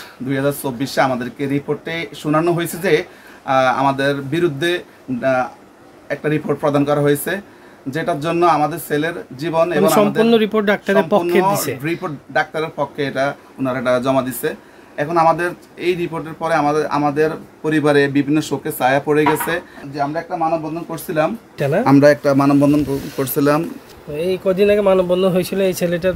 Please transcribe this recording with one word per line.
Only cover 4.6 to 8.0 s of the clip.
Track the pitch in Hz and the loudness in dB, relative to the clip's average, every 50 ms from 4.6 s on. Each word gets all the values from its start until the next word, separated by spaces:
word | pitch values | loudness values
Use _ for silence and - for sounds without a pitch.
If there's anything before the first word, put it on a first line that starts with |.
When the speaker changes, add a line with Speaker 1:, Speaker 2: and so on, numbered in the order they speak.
| 165 175 175 170 - - - - - - | -2 -2 -2 -4 -6 -12 -20 -20 -8 -8
Speaker 1:
আহ, | 127 120 131 131 131 127 127 117 - - - - - - - - - - - - | -6 -2 0 0 0 0 -2 -4 -8 -18 -20 -20 -20 -20 -20 -20 -20 -20 -10 -10
একটা | 143 143 - 151 | -10 -4 -2 -2
রিপোর্ট | 151 151 147 143 143 139 | -2 -2 0 -2 -4 0
প্রদান | - 151 139 143 143 | 0 0 2 2 2
করা | 143 147 147 | 2 0 2
হয়েছে, | 143 143 147 139 - 165 175 202 202 - - - - - - - - 139 | 2 2 2 0 0 -4 -6 -6 -8 -14 -20 -20 -20 -20 -20 -14 -12 -8
যেটার | 123 160 | -6 -4